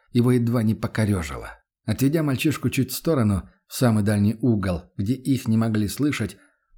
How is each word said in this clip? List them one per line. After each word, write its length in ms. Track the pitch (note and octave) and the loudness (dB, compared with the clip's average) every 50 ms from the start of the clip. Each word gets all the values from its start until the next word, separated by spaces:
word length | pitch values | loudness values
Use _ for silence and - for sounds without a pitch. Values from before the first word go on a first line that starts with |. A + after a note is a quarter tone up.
| _ _ | _ _
его 180 | - A#2+ A#2 B2+ | 0 2 4 4
едва 320 | B2 B2 A#2 A#2 A#2 A#2+ | 4 2 2 0 0 0
не 120 | G#2+ A2 A2+ | 2 0 0
покорёжило. 840 | - - - - A2+ G#2+ G2+ G2+ F2+ E2 D#2 - - - - - _ _ _ _ _ - | -2 -4 -6 -2 -2 0 0 0 -2 -2 -6 -10 -12 -12 -14 -18 _ _ _ _ _ -6
Отведя 380 | A2 G#2 - C3 C#3 D#3 E3 | -4 -2 0 0 0 0 0
мальчишку 480 | D3+ D3 B2+ - - D#3 B2+ - - B2 | 0 0 -2 0 0 0 0 0 -2 -2
чуть 220 | - C#3 B2 - | -2 -2 -2 -2
в 40 | - | -4
сторону, 540 | - - E3 D#3+ C3 A2 G#2 G2 F2+ - - _ _ _ | -6 -2 0 0 2 2 2 2 0 -2 -8 _ _ _
в 80 | - - | -10 -4
самый 300 | - C3 A#2+ A2 G#2+ G2 | 0 2 2 4 2 2
дальний 320 | A2 G#2+ G2+ G2+ G#2 A2 - | 2 2 2 2 2 0 2
угол, 520 | C3+ B2 A2 G2+ F#2 F#2+ F2 E2 - - _ | 2 2 2 2 0 -2 -4 -4 -6 -10 _
где 180 | - G2+ A2 C3+ | -6 -4 -4 -4
их 340 | C#3 - D3 C3+ C3 - A2 | -2 -2 -2 -2 0 0 0
не 80 | A2 | 2
могли 320 | A2+ A2+ A2+ G#2+ G#2+ G#2 F#2 | 2 2 2 0 0 -2 -2
слышать, 480 | - - C#3+ D3 C#3 - A2 F2+ - - _ _ _ _ _ _ _ | -2 -2 -2 -2 -2 -2 -4 -6 -8 -12 _ _ _ _ _ _ _